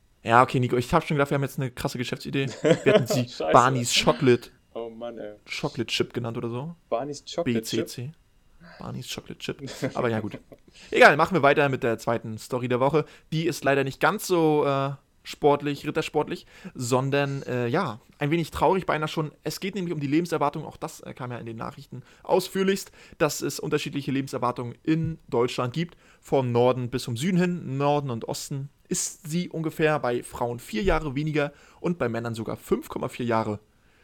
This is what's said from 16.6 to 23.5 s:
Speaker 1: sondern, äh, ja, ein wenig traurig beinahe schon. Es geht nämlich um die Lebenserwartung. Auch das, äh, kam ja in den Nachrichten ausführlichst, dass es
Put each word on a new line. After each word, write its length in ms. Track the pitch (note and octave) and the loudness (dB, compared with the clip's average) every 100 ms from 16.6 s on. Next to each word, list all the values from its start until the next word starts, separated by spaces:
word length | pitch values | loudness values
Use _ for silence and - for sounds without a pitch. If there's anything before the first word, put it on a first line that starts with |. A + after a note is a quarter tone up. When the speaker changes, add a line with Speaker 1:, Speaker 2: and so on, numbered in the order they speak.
| F#3 | -16
Speaker 1:
sondern, 720 | - A#2+ B2+ C3+ C#3 C#3 C#3 | -10 0 0 2 0 0 -2
äh, 240 | B2 B2 A#2+ | -4 -2 0
ja, 320 | D3 E3 G#2+ - _ | 0 -2 -6 -14 _
ein 140 | D3 | -2
wenig 180 | E3+ D#3 | 0 -2
traurig 340 | - D3+ F#3 - | 0 2 2 0
beinahe 240 | D#3 D3+ | -2 -2
schon. 220 | - D3+ - | -4 -6 -6
Es 160 | D#3+ - | -10 -6
geht 160 | F#3+ G3+ | -6 -4
nämlich 180 | F3 | -4
um 60 | D#3+ | -4
die 80 | C#3+ | 0
Lebenserwartung. 580 | D3+ F3 D3 C#3+ - A2 | 0 0 0 0 -2 -10
Auch 120 | - | -12
das, 240 | D#3+ - | -12 -12
äh, 120 | - | -16
kam 180 | B2 B2 | -12 -10
ja 60 | A#2 | -10
in 80 | A#2 | -10
den 120 | A2+ | -10
Nachrichten 440 | A#2+ - C3+ B2 - - | -10 -12 -16 -18 -18 -18
ausführlichst, 680 | - F#3 F#3 F#3+ F#3+ G3 - - - - | 0 0 2 0 0 0 -4 -18 -20 -2
dass 240 | D3+ - | -2 0
es 180 | C#3 | -6